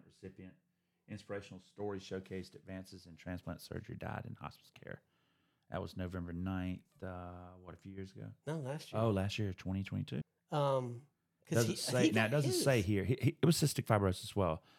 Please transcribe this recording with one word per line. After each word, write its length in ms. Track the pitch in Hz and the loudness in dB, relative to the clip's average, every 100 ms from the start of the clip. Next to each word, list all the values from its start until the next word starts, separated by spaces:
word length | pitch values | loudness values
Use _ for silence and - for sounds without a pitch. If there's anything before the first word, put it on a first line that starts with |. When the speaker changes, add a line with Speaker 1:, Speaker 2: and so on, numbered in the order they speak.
| - | -20
Speaker 1:
recipient. 480 | _ 95 - 92 - _ _ _ _ - | _ -16 -14 -18 -20 _ _ _ _ -14
Inspirational 500 | 104 - 101 - 95 - | -12 -8 -8 -8 -16 -16
stories 340 | - 104 98 | -6 -4 -4
showcased 540 | - 95 95 95 90 - | -6 -8 -6 -8 -8 -14
advances 520 | 98 92 95 87 87 | -12 -10 -10 -16 -18
in 100 | 78 | -12
transplant 420 | 90 87 82 - | -6 -6 -6 -10
surgery, 380 | - - - - | -6 -8 -6 -8
died 240 | - - - | -4 -4 -6
in 120 | - | -10
hospice 320 | 71 - - - | -12 -12 -20 -18
care. 200 | - - _ _ _ _ _ _ _ | -14 -14 _ _ _ _ _ _ _
That 120 | 90 | -8
was 160 | 87 92 | -6 -6
November 340 | 90 90 87 | -4 -4 -6
ninth, 480 | 85 92 92 90 90 - _ | -4 -2 -2 -2 -6 -10 _
uh, 540 | 92 90 90 90 90 92 | -10 -10 -12 -14 -16 -18
what, 120 | 90 | -16
a 40 | - | -16
few 140 | 98 | -12
years 200 | 95 95 | -10 -10
ago? 140 | 107 107 - 143 | -10 -14 -10 -8
Speaker 2:
No, 120 | 160 | -6
last 340 | 131 147 - | -6 -8 -4
year. 80 | 107 | 2
Speaker 1:
Oh, 80 | 113 | 4
last 280 | 98 98 - | 4 2 0
year, 160 | 101 92 | -2 -2
twenty 260 | - 95 | -4 -4
twenty-two. 380 | 95 98 98 151 - _ _ 151 | -2 -4 -4 -4 -6 _ _ 0
Speaker 2:
Um, 460 | 143 131 123 120 - _ _ _ - | 2 2 -2 -8 -16 _ _ _ 0
'cause 200 | 147 113 | 4 4
Speaker 1:
Doesn't 40 | |
Speaker 2:
he, 20 | |
I 20 | 107 | 2
Speaker 1:
say, 260 | - 123 | 0 4
Speaker 2:
think 100 | - 113 | 6 6
Speaker 1:
now, 80 | |
it 40 | 110 | 4
Speaker 2:
he 40 | |
Speaker 1:
doesn't 200 | 147 131 | 4 4
Speaker 2:
is. 120 | 359 | 4
Speaker 1:
say 160 | 139 123 | 4 4
here. 220 | 95 101 | 4 2
He, 140 | 92 127 | 2 2
he, 140 | 113 - | 2 4
it 40 | 156 | 4
was 120 | - | 6
cystic 260 | 147 - - | 4 2 4
fibrosis 380 | 107 98 - | 6 6 2
as 100 | 110 101 | -2 2
well. 280 | 90 80 - | 2 0 -6